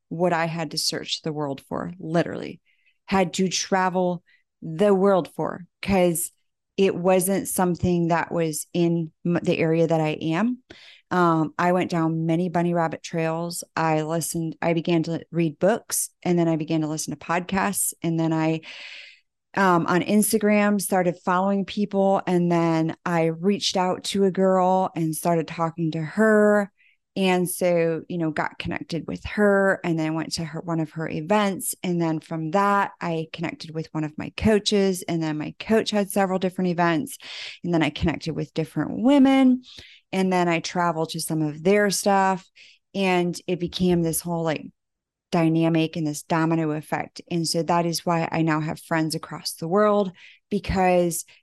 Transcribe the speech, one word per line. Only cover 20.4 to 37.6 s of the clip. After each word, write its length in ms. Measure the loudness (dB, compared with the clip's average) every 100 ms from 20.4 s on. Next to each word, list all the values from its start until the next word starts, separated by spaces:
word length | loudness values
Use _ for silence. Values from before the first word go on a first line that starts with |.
| 2 4 2 0
started 340 | 0 2 2 0
following 400 | 0 0 2 0
people. 580 | -2 -4 -2 2 2 2 2
And 240 | 2 4
then 460 | 2 2 2 0 -2 -2
I 220 | 0 0
reached 500 | 0 0 0 0 0
out 260 | 0 -2 -4
to 200 | 0 2
a 60 |
girl 600 | 4 4 4 4 2 0
and 220 | -2 -2 -2
started 320 | 0 0 -2
talking 440 | -2 -4 -2 -2
to 100 | -2
her. 680 | -4 2 4 6 6 4 0 _ _ _ _ -2
And 320 | 2 2 0
so, 520 | 0 0 2 2 -2 -4
you 80 | -4
know, 120 | -4
got 300 | -2 -6 -6
connected 480 | -8 -8 -6 -8 -6
with 160 | -10
her 560 | -6 2 4 4 4 0 -2
and 120 | -2
then 180 | -2 -4
went 180 | -6
to 100 | -8
her, 160 | -8 -8
one 220 | -6 -4
of 100 | -4
her 180 | -6 -8
events. 640 | -6 0 0 0 -2 -8 -6
And 200 | -2 0
then 180 | 0 -2
from 320 | -4 -6 -2
that, 400 | 0 2 2 -2 -4
I 280 | -6 -4 -6
connected 420 | -8 -8 -8 -10
with 140 | -10 -8
one 100 | -6
of 140 | -6 -6
my 160 | -10 -2
coaches. 640 | 2 2 2 2 2 -2 -2
And 160 | -2
then 140 | -2 -4
my 180 | -6 -8
coach 340 | 0 0 0
had 200 | -2 -2
several 280 | 0 0 0
different 320 | -2 -2 -2
events. 460 | 2 2 0 -2 -10 -16 -14 -14 -10